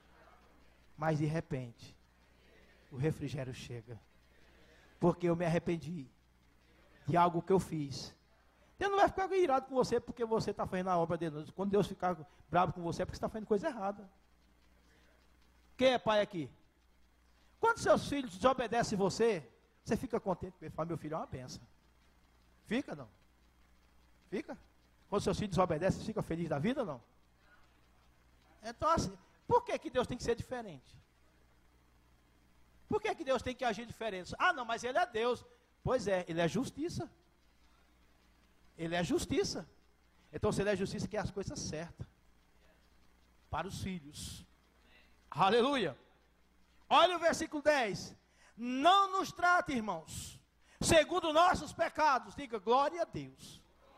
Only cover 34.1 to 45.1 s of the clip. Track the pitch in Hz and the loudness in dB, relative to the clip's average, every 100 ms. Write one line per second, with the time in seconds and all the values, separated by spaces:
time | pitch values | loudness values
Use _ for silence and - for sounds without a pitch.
34.1 | 190 170 - 339 320 240 226 240 277 359 | -8 -10 0 0 0 -4 -4 -2 0 0
35.1 | 220 233 233 - _ _ _ - 247 190 | 0 -2 -2 -8 _ _ _ -2 0 2
36.1 | 185 175 165 170 185 277 - 330 - 330 | 0 0 0 2 0 -4 -4 -6 -6 -8
37.1 | - _ _ _ _ _ _ _ _ _ | -12 _ _ _ _ _ _ _ _ _
38.1 | _ _ _ _ _ - - 165 170 175 | _ _ _ _ _ -20 -10 -2 0 0
39.1 | 311 - 277 403 247 165 - _ _ _ | 0 0 0 0 -4 -10 -18 _ _ _
40.1 | _ _ 151 214 - 196 190 196 214 196 | _ _ -4 -2 0 0 0 -2 -4 -4
41.1 | 208 185 - 185 - - 151 170 - - | -4 -4 -6 -8 -8 -8 -8 -10 -12 -16
42.1 | _ _ _ _ _ - _ _ _ - | _ _ _ _ _ -20 _ _ _ -20
43.1 | _ _ _ _ 143 175 - - 180 143 | _ _ _ _ -6 -6 -6 -6 -8 -10
44.1 | - - - - _ _ _ _ - - | -14 -14 -14 -18 _ _ _ _ -20 -20